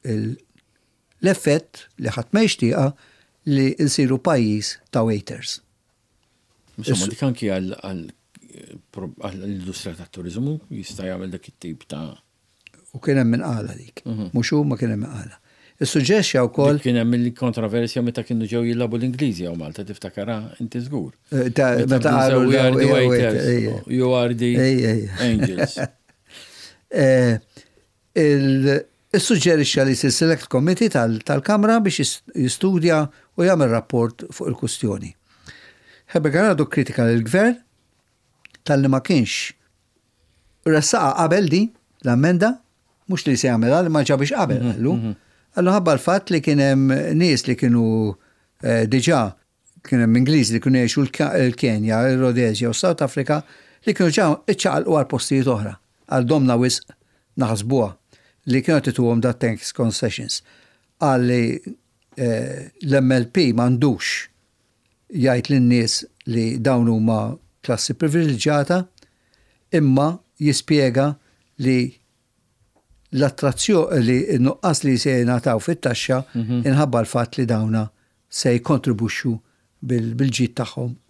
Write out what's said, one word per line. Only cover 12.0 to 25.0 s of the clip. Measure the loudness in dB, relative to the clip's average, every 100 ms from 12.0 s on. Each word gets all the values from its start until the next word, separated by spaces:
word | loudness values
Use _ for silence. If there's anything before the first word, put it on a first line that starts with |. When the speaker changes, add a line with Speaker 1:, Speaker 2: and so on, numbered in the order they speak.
| -12 -16 _ _ _ _ -20 _ _
Speaker 1:
U | -8
kien | -2 0
hemm | 2
min | 0
qala | -2 -6 -8
dik. | -12 -18 -16
Speaker 2:
Mhm. | -10 -10 -4
Speaker 1:
Mhux | -4 0
hu, | 0 0
ma | -2
kien | -2
hemm | -4
min | -6
qala. | -10 -16 -20 _ _ _ _
Issuġġerixxa | -2 0 2 2 2 0
wkoll | 0 2 2 2
Speaker 2:
Dik |
kien | 0 0
hemm | 2 0
il-kontroversja | -2 -2 -4 -2 -2 -2 -2 -2
meta | -4 -4
kienu | -4 -4 -4
ġew | -2 -2
jilabu | -2 -4 -2
l-Ingliżi | -4 -2 -4 -4 -6
jew | -8
Malta, | -10 -12
tiftakara | -14 -14 -12 -10 -8 -8 -10 -12
inti | -10 -8
żgur. | -8 -8 -8 -14 _
Speaker 1:
Eh, | -4 0
ta-, | 2 2 2
Speaker 2:
Meta | 2
Speaker 1:
meta | 2 2
Speaker 2:
bdiżew | 4 4 4
Speaker 1:
qalu | 4
Speaker 2:
"We | 4
are | 4
Speaker 1:
daw, | 4
Speaker 2:
the | 4
Speaker 1:
"We |
are | 4 4
Speaker 2:
waiters, | 4 2
Speaker 1:
waiters", | 2 0
ejja. | 0 0 -6 -4
Speaker 2:
you | 0 2
are | 2 0
the | 0 0 2
Speaker 1:
Ejja, | 2 2 2
ejja. | 0